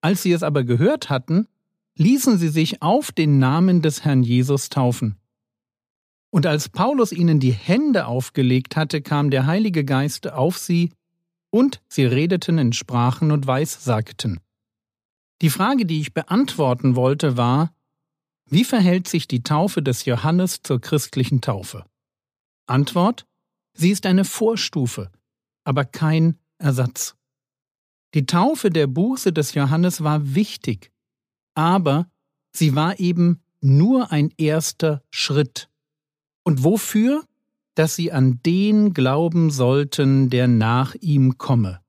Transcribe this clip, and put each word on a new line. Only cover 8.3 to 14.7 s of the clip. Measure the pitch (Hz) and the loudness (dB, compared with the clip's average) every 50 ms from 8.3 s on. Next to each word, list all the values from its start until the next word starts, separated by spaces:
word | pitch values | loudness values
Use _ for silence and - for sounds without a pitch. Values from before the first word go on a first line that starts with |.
| _ - 135 123 127 127 127 - - | _ 0 2 2 2 0 0 -2 -4
hatte, | 160 156 143 - 151 | -4 -4 -2 -4 -6
kam | 139 - 151 147 147 147 | -4 -2 -2 0 0 0
der | 131 131 131 | 0 0 0
Heilige | 143 165 196 220 214 175 160 143 | 0 0 0 0 0 0 -2 -2
Geist | 135 139 131 139 151 - - - - | 0 0 0 0 -2 -6 -8 -12 -10
auf | - 127 131 165 180 - | -4 -2 -2 -2 -2 -4
sie, | - - 175 170 170 170 _ _ _ _ _ _ _ _ _ _ _ _ | -4 -2 0 0 0 -2 _ _ _ _ _ _ _ _ _ _ _ _
und | - 220 262 285 - - _ _ | 0 2 2 2 0 -6 _ _
sie | - - 135 | -2 0 0
redeten | 123 127 135 156 175 190 175 - - 170 160 | 2 2 0 0 0 -2 -2 -2 -2 0 0
in | 139 117 117 | 2 0 -2
Sprachen | - - - 127 120 120 123 127 - 165 156 | -2 -8 -4 -2 0 0 0 0 0 0 0
und | 151 151 135 | 0 0 0
Weissagten.“ | 135 127 131 156 160 - - - 127 117 110 110 - - - - 113 95 85 _ _ _ _ _ _ | -2 -2 -2 -2 -4 -6 -10 -4 -2 -2 -2 -2 -8 -10 -8 -6 -6 -6 -8 _ _ _ _ _ _